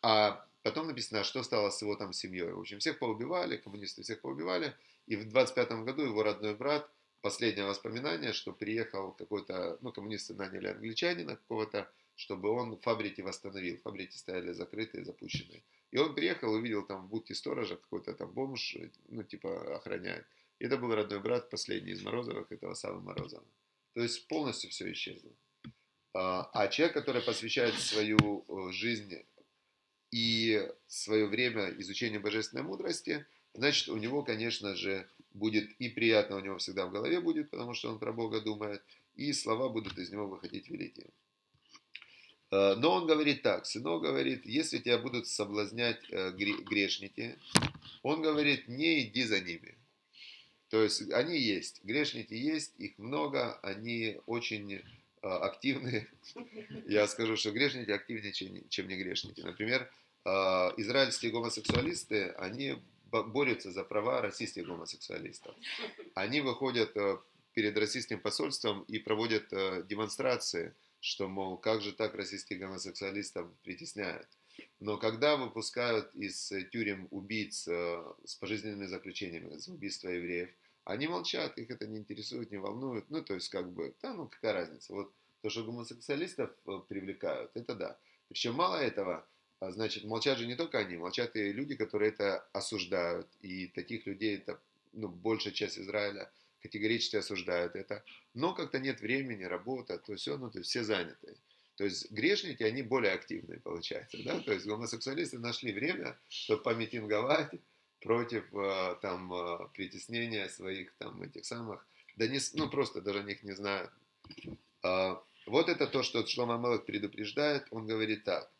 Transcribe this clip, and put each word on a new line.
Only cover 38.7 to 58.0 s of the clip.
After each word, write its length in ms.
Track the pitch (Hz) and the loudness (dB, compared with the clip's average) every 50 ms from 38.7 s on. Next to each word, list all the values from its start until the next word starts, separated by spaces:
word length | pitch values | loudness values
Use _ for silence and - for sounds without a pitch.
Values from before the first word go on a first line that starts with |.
| 101 98 - _ - - _ _ _ | -4 -6 -10 _ -20 -20 _ _ _
и 180 | - 135 147 135 | -4 -2 -2 0
слова 360 | - - 110 110 113 131 131 | 0 2 2 2 2 2 0
будут 280 | 113 113 107 95 - | 0 -2 -4 -4 -6
из 140 | - 92 87 | -6 -8 -6
него 160 | 98 104 104 | -4 -6 -4
выходить 420 | 98 95 92 - 90 - 95 92 - | -6 -6 -8 -10 -8 -8 -8 -8 -8
великие. 380 | 110 98 - - - - - - _ _ _ _ _ _ _ _ _ _ _ _ - - _ _ _ - - - - - - - - _ _ _ | -8 -8 -8 -8 -10 -14 -20 -20 _ _ _ _ _ _ _ _ _ _ _ _ -20 -20 _ _ _ -18 -18 -18 -20 -20 -20 -20 -20 _ _ _
Э, 240 | - 98 98 98 98 | 6 8 8 8 8
но 180 | 107 127 160 185 | 8 6 6 6
он 140 | 185 175 | 6 6
говорит 340 | 160 160 151 151 147 139 131 | 6 6 6 6 4 4 4
так, 240 | - 117 - 147 - | 4 4 4 4 0
сынок 380 | - - 104 123 160 170 165 165 | -4 -4 -2 0 0 0 2 2
говорит, 420 | 151 135 139 135 135 135 - - | 2 2 4 2 2 0 -2 -4
если 320 | - 113 147 160 - 143 | 0 0 0 2 2 -2
тебя 220 | 127 - 120 120 113 | -2 4 4 4 4
будут 280 | 117 131 120 120 113 | 4 0 -2 -2 -4
соблазнять, 720 | - - - 104 101 101 104 104 98 110 117 120 117 110 - - - | -2 -2 -2 -2 0 0 -2 -2 -2 0 0 0 0 0 -2 -6 -6
э, 180 | - 92 95 92 | -2 -2 -2 -2
гре-, 320 | 90 92 101 101 104 - - | 0 0 0 0 0 0 -2
грешники, 760 | - 104 101 98 90 - - 95 98 - - 117 117 131 - - - - - - - - - - - - - _ | 0 2 4 4 4 2 -2 -4 -10 -8 -6 -8 -8 -8 -12 -16 6 6 6 6 6 -2 -6 -16 -18 -20 -6 _
он 180 | 131 151 160 | 0 0 2
говорит, 460 | 156 156 151 147 147 147 139 127 - | 4 4 4 4 6 4 4 2 0
"Не 340 | - 120 131 151 165 165 151 | -6 -2 2 4 6 6 6
иди 220 | 123 104 - 123 127 | 4 2 2 0 2
за 160 | 110 104 95 | 4 2 2
ними". 360 | 92 87 85 78 - - - - _ _ _ _ _ _ _ - - - - - - - _ _ _ _ | 2 0 -6 -8 -10 -16 -20 -20 _ _ _ _ _ _ _ -20 -20 -18 -18 -20 -20 -20 _ _ _ _
То 140 | - 110 110 | 6 6 8
есть 280 | 104 - - - - | 8 6 2 0 2
они 280 | - 113 135 160 175 151 | 4 4 4 4 4 4
есть, 440 | 135 110 98 87 - - - - - | 4 4 4 2 0 -6 -10 -10 -6
грешники 520 | 95 113 147 147 - - 120 110 - 110 | 0 2 2 2 2 0 -4 -6 -4 -4
есть, 380 | 113 127 151 160 156 147 - _ | 0 0 2 0 0 -2 -6 _
их 220 | - 98 98 - - | -8 -8 -8 -8 -8
много, 600 | 101 117 139 151 151 143 139 135 123 117 110 - - | -8 -4 -2 0 0 0 2 0 0 0 -2 -4 -4
они 560 | 98 98 101 110 117 117 117 113 110 101 - - | -6 -4 -4 -2 -2 0 0 0 0 -2 -4 -4
очень, 460 | - 117 120 117 - 110 107 101 101 98 | -2 -2 -2 0 -2 -4 -4 -4 -6 -8
э, 80 | 95 - - - - _ _ _ _ | -8 -10 -14 -20 -20 _ _ _ _
активны. 840 | - 98 92 87 92 98 - - - 135 131 135 127 127 120 107 117 - - - - - - - 240 - - - - - - - - | -2 0 0 2 2 0 -2 0 0 0 0 0 -2 -2 -2 -2 -2 -4 -16 -20 -20 -14 -12 -12 -12 -12 -12 -14 -12 -10 -12 -12 -4
Я 220 | - 101 104 104 | 4 6 6 6
скажу, 300 | 104 - - 117 110 110 | 6 4 0 0 2 2
что 140 | 104 - 107 | 2 0 0
грешники 400 | 104 120 135 131 123 127 120 104 | 2 4 4 4 2 0 0 0
активнее, 420 | 101 101 | 0 0